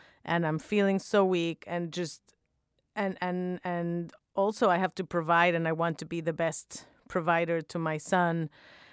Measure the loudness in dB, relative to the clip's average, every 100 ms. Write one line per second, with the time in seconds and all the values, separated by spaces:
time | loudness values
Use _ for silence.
0 | -20 _ -2 0 0 -2 0 2 2 2
1 | 2 2 4 2 0 -4 -6 -4 -4 -4
2 | -6 -8 -18 _ _ _ _ _ _ -4
3 | -4 -2 -4 -2 -4 -4 -4 -4 -2 -4
4 | -6 -12 _ 0 0 2 2 4 2 -2
5 | -4 -2 2 4 6 4 0 0 -2 -2
6 | -6 -4 -4 -2 -2 -4 -10 -16 -16 _
7 | -6 -4 2 2 2 -2 -4 -4 -2 -4
8 | 0 2 2 0 -4 -8 -20 -20 -20